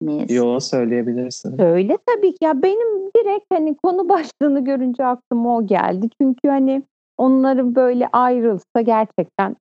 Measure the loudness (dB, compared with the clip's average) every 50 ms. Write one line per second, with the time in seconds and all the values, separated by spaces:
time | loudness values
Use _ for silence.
0 | -6 -4 -4 -4 -2 -2 0 0 2 0 0 -2 -4 -2 -2 -2 0 0 -2 -2
1 | -2 -2 -4 -4 -6 -8 -10 -12 -12 -8 -2 2 2 2 2 2 0 0 -2 -2
2 | -2 -2 0 0 0 -2 0 0 -2 -2 0 0 0 0 0 0 -2 -2 -2 -4
3 | -4 0 0 0 2 2 -2 -4 -4 _ -2 -2 0 -2 -2 -2 -2 -2 0 0
4 | 0 2 0 0 0 -6 -4 _ 0 0 0 0 0 -2 -2 -2 -2 -2 -2 -2
5 | -2 -2 -2 -4 _ _ -4 -2 0 0 0 0 0 0 0 0 2 0 -2 -2
6 | -4 -6 -2 0 0 0 0 0 0 0 2 2 2 0 0 -2 -4 -8 _ _
7 | _ _ _ 0 2 2 4 4 4 2 2 2 0 2 2 2 2 2 2 0
8 | -2 0 2 2 2 2 2 2 0 0 0 -2 -6 _ -4 0 0 2 2 2
9 | 0 -2 _ -4 -6 -4 _ -4 -4 -4 -4 -10